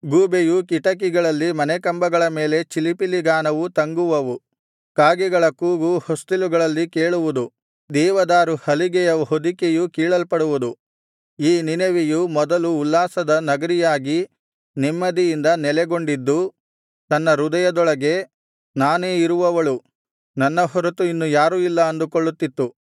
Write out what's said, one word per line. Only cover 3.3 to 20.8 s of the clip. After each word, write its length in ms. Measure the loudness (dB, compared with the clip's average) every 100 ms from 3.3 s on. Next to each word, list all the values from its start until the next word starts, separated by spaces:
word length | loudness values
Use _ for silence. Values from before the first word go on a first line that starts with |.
| 0 0 -2 -2
ತಂಗುವವು. 720 | -2 -2 -2 0 0 -2 -8 _ _ _ _ _ 2
ಕಾಗೆಗಳ 540 | 4 4 0 2 0
ಕೂಗು 500 | 0 -2 0 0 -2
ಹೊಸ್ತಿಲುಗಳಲ್ಲಿ 920 | -2 -8 -4 -2 0 0 0 0 -4
ಕೇಳುವುದು. 640 | -2 0 0 -2 -2 -6 _ _ _ _
ದೇವದಾರು 640 | 0 2 2 2 4 2 0
ಹಲಿಗೆಯ 560 | -2 0 0 0 2
ಹೊದಿಕೆಯು 760 | 0 0 -2 -2 -2 0 0 -2
ಕೀಳಲ್ಪಡುವುದು. 880 | -2 0 0 0 -2 0 -2 -4 -8 _ _ _ _ _ _
ಈ 220 | 0 0
ನಿನೆವೆಯು 640 | 0 -2 0 0 0 0 0
ಮೊದಲು 520 | 0 0 0 0 -2
ಉಲ್ಲಾಸದ 500 | 0 0 0 -4 0
ನಗರಿಯಾಗಿ 1000 | 0 0 -2 -2 0 2 0 -2 -4 -4 _ _ _ _ -4
ನೆಮ್ಮದಿಯಿಂದ 680 | -2 0 -2 0 0 0 0
ನೆಲೆಗೊಂಡಿದ್ದು, 1080 | 2 0 0 0 -2 -2 -2 0 0 -2 _ _ _ _ _ _
ತನ್ನ 220 | -2 2
ಹೃದಯದೊಳಗೆ, 960 | 2 2 0 0 2 0 2 0 -2 -4 _ _ _ _ -2
"ನಾನೇ 400 | 0 0 -2 0
ಇರುವವಳು, 680 | 0 2 0 0 0 -2 _ _ _ _ _ -2
ನನ್ನ 240 | -2 0
ಹೊರತು 420 | 0 0